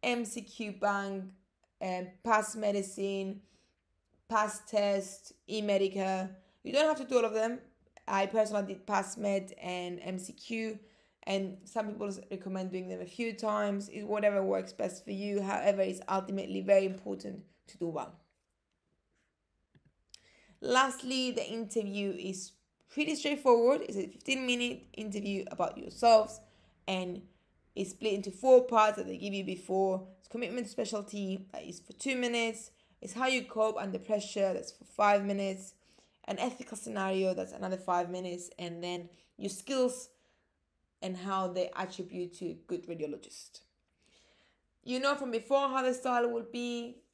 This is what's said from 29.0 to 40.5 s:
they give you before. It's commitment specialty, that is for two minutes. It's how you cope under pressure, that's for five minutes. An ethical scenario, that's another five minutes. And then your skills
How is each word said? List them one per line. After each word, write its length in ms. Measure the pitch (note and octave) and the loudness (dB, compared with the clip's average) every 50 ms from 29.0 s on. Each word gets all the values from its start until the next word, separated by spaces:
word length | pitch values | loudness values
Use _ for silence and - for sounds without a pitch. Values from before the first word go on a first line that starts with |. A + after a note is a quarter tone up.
| F#3+ | -6
they 100 | F#3+ - | -6 -6
give 180 | - G3 G3+ G3 | -6 -6 -4 -4
you 100 | G3 F#3+ | -4 -4
before. 640 | F#3+ F#3 F3+ - - F#3+ F#3+ F#3+ F#3+ F#3+ F#3 F#3 - - _ | -4 -6 -6 -4 -2 2 4 4 4 2 0 -4 -10 -18 _
It's 100 | _ - | _ -12
commitment 400 | - A#3 B3 E3+ G#3 B3 A#3 - | -8 -6 -6 -4 -4 -4 -6 -4
specialty, 760 | - - A3+ G#3 - G#3 G3+ G3+ - G#3 G3 F#3+ F#3+ G3 F#3+ - | -4 -4 -4 -2 -2 -6 -6 -6 -6 -6 -4 -4 -4 -6 -6 -10
that 120 | - - D#2 | -12 -12 -12
is 160 | - F3+ - | -12 -14 -16
for 120 | - - - | -16 -20 -16
two 220 | - - C#4 C4 | -8 -4 -2 0
minutes. 540 | B3 B3 A#3+ A#3 A#3 A3+ A3+ A3 A3 - - _ _ _ _ _ _ | 0 0 0 2 0 0 0 -2 -6 -12 -18 _ _ _ _ _ _
It's 120 | - F#3+ | -14 -12
how 140 | - A3+ B3+ | -4 0 0
you 180 | C4 C4 B3 - | 2 2 0 -2
cope 320 | - - A3 G#3+ A3 G#3+ - | -4 0 2 2 2 2 -2
under 200 | - G3 F#3 F#3 | -4 -4 -4 -6
pressure, 560 | F#3+ - G#3+ G#3 G3+ - - G#3 G3 F#3+ F3+ | -2 -2 -2 -2 -2 -4 0 0 2 2 0
that's 180 | - - - | -2 -6 -8
for 120 | - - - | -14 -18 -20
five 400 | - - - G#3 G3+ G3+ G3+ G3 | -16 0 4 6 6 6 6 4
minutes. 500 | G3+ G3+ G3 G3 G3 F#3+ F#3+ F#3+ - - _ _ _ _ - _ _ _ _ - | 2 0 0 0 -2 -4 -6 -10 -16 -20 _ _ _ _ -20 _ _ _ _ -8
An 120 | - G3+ - | -8 -4 -2
ethical 400 | - B3+ B3 - - - - G#3+ | -2 -4 -4 -6 -12 -12 -12 -12
scenario, 560 | - A3+ A3 G3+ F#3+ F#3+ F#3+ F#3+ F#3+ F#3 F#3 | -10 -6 -4 -2 -2 0 0 2 2 2 0
that's 180 | F#3 F#3 F#3 | -2 -4 -6
another 240 | - - F#3+ F#3 F#3 | -6 -8 -4 -4 -4
five 320 | F#3 F#3 - F3 F3 F3 F3 | -4 -2 0 2 2 2 0
minutes. 400 | F3+ F3+ F#3 F3+ F3 F3+ F3+ - - - | -4 -6 -6 -6 -6 -8 -10 -14 -12 -10
And 240 | F3 F3 E3+ E3+ | -8 -8 -8 -6
then 280 | F3 F3 F3 F3 F3 E3+ - - _ _ _ | -6 -6 -6 -6 -8 -12 -18 -20 _ _ _
your 140 | - G3 G3 | -8 -8 -8
skills 580 | F#3+ - - - C#4 C4 B3+ B3 B3 - - - _ _ _ _ _ _ _ _ | -8 -8 -6 -2 0 2 2 2 0 -4 -12 -16 _ _ _ _ _ _ _ _